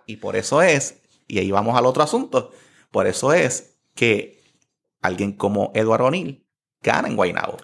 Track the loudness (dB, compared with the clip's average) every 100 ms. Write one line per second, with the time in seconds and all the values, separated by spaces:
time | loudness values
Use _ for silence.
0 | -18 -12 -6 -4 0 2 4 4 0 -12
1 | _ _ -6 -2 0 0 2 2 2 2
2 | 0 0 0 -2 -4 -14 _ _ _ -2
3 | 0 0 2 2 2 -4 -10 _ _ 0
4 | 2 2 -2 _ _ _ _ _ _ _
5 | -4 -2 -6 -4 -2 -2 -2 -2 0 2
6 | 0 -2 -8 -12 _ _ _ _ -2 0
7 | 0 0 -2 -2 -6 -10